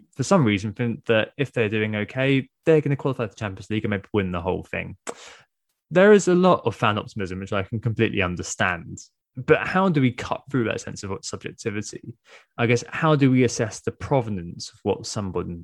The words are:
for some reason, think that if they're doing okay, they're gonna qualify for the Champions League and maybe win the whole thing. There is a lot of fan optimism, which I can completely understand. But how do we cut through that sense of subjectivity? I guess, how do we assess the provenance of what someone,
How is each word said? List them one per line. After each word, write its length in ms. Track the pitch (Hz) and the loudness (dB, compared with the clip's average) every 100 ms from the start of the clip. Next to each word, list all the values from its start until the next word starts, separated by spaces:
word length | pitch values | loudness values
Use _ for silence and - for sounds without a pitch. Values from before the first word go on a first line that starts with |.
| - - | -10 -8
for 60 | |
some 200 | 131 196 | 2 4
reason, 300 | 117 101 107 | 4 2 -2
think 320 | - 120 - - | -4 -4 -4 0
that 240 | 110 107 - | 0 0 -4
if 160 | 135 | -4
they're 160 | - 107 | -2 -2
doing 260 | 110 107 107 | 0 -2 -2
okay, 540 | 104 131 135 135 127 _ - | -4 -2 0 0 -2 _ 2
they're 160 | 156 | 4
gonna 160 | 147 143 | 4 -2
qualify 300 | 147 127 113 | -2 -4 -6
for 60 | |
the 60 | - | -6
Champions 300 | 107 95 101 | -8 -8 -4
League 160 | 107 107 | -4 -2
and 60 | |
maybe 120 | 101 - | -4 -2
win 200 | 104 92 | -2 0
the 80 | 90 | -2
whole 220 | 90 87 | -2 -4
thing. 340 | 87 90 90 95 - - - - _ _ _ _ _ | -4 -8 -10 -12 -14 -14 -20 -20 _ _ _ _ _
There 220 | 160 202 | 4 8
is 160 | 208 180 | 8 6
a 80 | 180 | 6
lot 280 | 180 - 117 | 6 4 2
of 100 | - | 0
fan 220 | 113 104 | 0 0
optimism, 420 | - 110 92 92 | -4 -8 -8 -8
which 140 | 98 | -4
I 100 | 101 | -4
can 160 | 98 113 | -2 -4
completely 420 | 120 107 110 - | -4 0 0 2
understand. 760 | 90 87 82 - 98 87 87 95 - _ _ - | -2 -2 -6 -2 0 0 -8 -16 -18 _ _ -12
But 280 | 127 131 107 | 0 0 2
how 200 | 185 190 | 0 2
do 140 | 147 | 2
we 100 | 127 | 2
cut 300 | - - - - | 0 -6 -8 -4
through 140 | 127 | -2
that 180 | 110 - | -2 -4
sense 220 | - 101 | -8 -12
of 80 | 98 95 | -10 -10
subjectivity? 920 | - 101 - 90 113 104 107 - - - _ - _ - | -10 -12 -12 -10 -8 -8 -10 -14 -16 -20 _ -20 _ -2
I 80 | 117 | 2
guess, 180 | 120 - | 2 -2
how 260 | - 160 151 | -2 2 4
do 140 | 135 | 6
we 140 | 127 | 4
assess 380 | 120 - 110 - | 2 0 -4 -4
the 100 | - | -10
provenance 800 | - - 139 113 98 85 - - | -8 -2 0 0 -6 -8 -12 -16
of 80 | - | -6
what 240 | 104 95 117 | -4 -4 -4
someone, 580 | 113 98 87 87 87 | -6 -4 -6 -6 -10